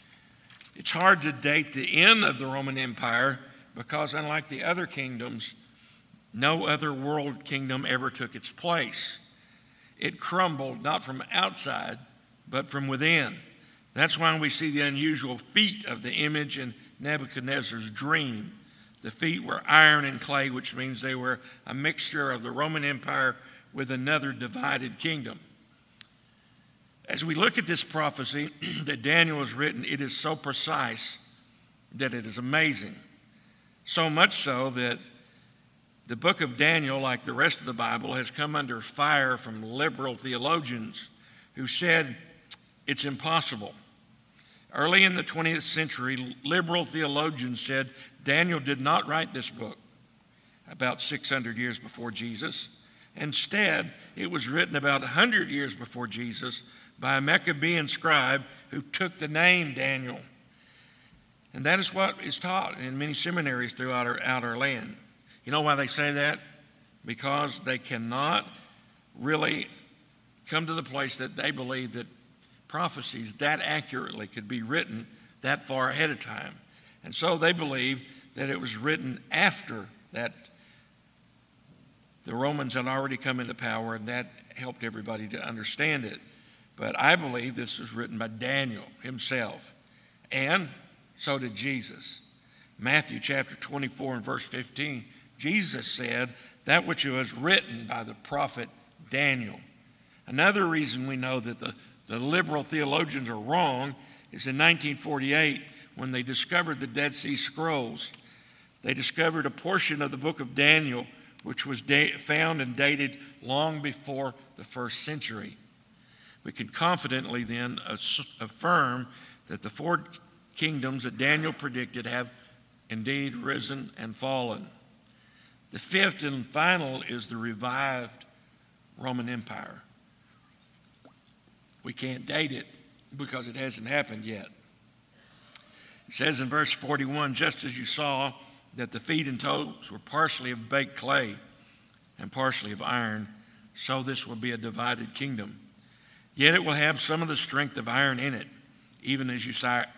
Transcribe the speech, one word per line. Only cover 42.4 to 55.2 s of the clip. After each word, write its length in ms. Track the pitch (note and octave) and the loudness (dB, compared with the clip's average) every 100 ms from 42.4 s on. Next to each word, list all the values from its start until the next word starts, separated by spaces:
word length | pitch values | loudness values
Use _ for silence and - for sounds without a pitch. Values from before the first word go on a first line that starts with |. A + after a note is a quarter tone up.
| - - - - - | -16 -16 -16 -10 -2
it's 180 | C3 C#3+ | 0 0
impossible. 720 | C3 D#3+ E3 - A2+ G2+ - - - - - _ - - - - | -2 2 2 2 -4 -8 -12 -20 -20 -20 -20 _ -20 -20 -20 -8
Early 320 | - D#3 F#3+ F#3+ | 0 6 8 8
in 100 | F3+ | 4
the 80 | |
twentieth 400 | - D#3+ D#3+ D#3+ | -2 0 0 2
century, 720 | - D#3 D3+ A#2+ B2+ B2+ B2+ - | 0 0 0 -2 -2 -2 -6 -8
liberal 400 | C#3+ F3+ E3+ F3 | 0 2 2 0
theologians 800 | D#3 D#3+ D3 C#3+ D#3+ C#3 B2+ A2+ | 0 0 0 2 0 0 -4 -4
said 300 | - C3+ C3 - - - C#3 | -2 -2 -2 -8 -20 -6 2
Daniel 340 | D3+ F3 D#3+ | 4 4 2
did 220 | C3+ C#3 | 0 0
not 260 | C#3 E3+ C#3+ | 4 2 2
write 260 | D#3 D#3+ | 0 -2
this 160 | C3 - | -6 -8
book 280 | A#2 A2 - - _ _ _ _ _ - - - | -8 -10 -12 -20 _ _ _ _ _ -20 -20 -14
about 300 | - B2+ - | -2 0 0
six 300 | - D3 - | -2 0 0
hundred 280 | C3+ A#2 A2+ | 0 0 -2
years 220 | B2 G#2+ | -2 -4
before 320 | A2 - A#2 | -10 -8 -8
Jesus. 560 | G#2+ A#2 G#2+ D#3 - - - - - - - | -6 -6 -4 -4 -4 -8 -14 -20 -20 -18 -8
Instead, 800 | D3 C3+ - G3+ G3 D#3 - - - - | -2 0 2 2 4 4 0 -6 -14 -6
it 120 | F#3 | -4
was 200 | D#3+ A#2 | -2 0
written 260 | D#3 F3 C#3+ | 2 2 2
about 260 | C#3+ C#3 | 2 2
a 60 | C3 | 2
hundred 420 | C#3+ | 4